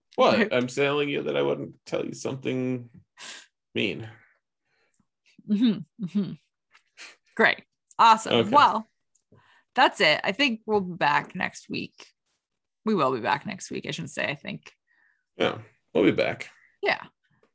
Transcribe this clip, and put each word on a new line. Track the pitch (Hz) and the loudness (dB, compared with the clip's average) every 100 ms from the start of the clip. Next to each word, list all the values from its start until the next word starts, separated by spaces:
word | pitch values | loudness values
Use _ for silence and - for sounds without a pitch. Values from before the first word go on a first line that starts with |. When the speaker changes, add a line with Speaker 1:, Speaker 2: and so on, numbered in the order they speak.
| _ - | _ 2
Speaker 1:
What? | 254 214 | 4 4
Speaker 2:
Rude. | 214 | 2
Speaker 1:
I'm | 123 127 | 0 -2
telling | 135 139 143 147 | -2 0 0 -2
you | 143 | -4
that | 147 143 | -2 -2
I | |
wouldn't | 139 143 - - - | -2 -2 -8 -16 -8
tell | - - | -6 -6
you | |
something | - 113 135 127 127 127 127 120 - _ _ - - - _ _ | -8 -8 -8 -6 -4 -4 -6 -8 -20 _ _ -18 -18 -20 _ _
mean. | - 117 76 110 - _ _ _ _ _ _ _ _ _ _ _ _ - | -4 -4 -4 -12 -18 _ _ _ _ _ _ _ _ _ _ _ _ -4
Speaker 2:
Mm-hmm. | 208 240 185 - _ 185 | 2 2 0 -6 _ -6
Mm-hmm. | 202 185 156 _ _ _ _ _ _ - - _ - | -4 -4 -8 _ _ _ _ _ _ -20 -20 _ 0
Great. | 202 - _ _ _ - | 2 0 _ _ _ 4
Awesome. | 226 220 - | 6 6 4
Speaker 1:
Okay. | - 214 | 0 4
Speaker 2:
Well, | 277 262 220 220 _ _ _ _ _ _ _ _ - | 6 6 4 -6 _ _ _ _ _ _ _ _ 2
that's | 285 - | 2 4
it. | 170 151 | 4 4
I | - | 0
think | 196 277 220 - | -2 -2 -2 -2
we'll | 208 | -2
be | 180 170 | -2 -2
back | 151 147 - 180 | 0 0 -2 -6
next | - - - | -8 -8 -10
week. | 90 - _ - _ _ _ _ _ _ _ 214 | -10 -10 _ -20 _ _ _ _ _ _ _ -2
We | 208 | 0
will | 135 | 0
be | 127 | 0
back | 110 151 - | -2 -4 -4
next | - - | -12 -10
week. | 135 - | -10 -8
I | |
shouldn't | 151 160 | -10 -10
say | - 135 | -6 -6
I | 143 | -6
think. | - - - _ _ _ _ _ _ - | -10 -14 -16 _ _ _ _ _ _ -2
Speaker 1:
Yeah, | 82 - - _ _ | -2 -2 -12 _ _
we'll | 80 | 2
be | 98 | 2
back. | 110 57 - - _ _ _ | 2 -2 -4 -12 _ _ _
Speaker 2:
Yeah. | 392 - - _ _ _ _ | -4 -4 -6 _ _ _ _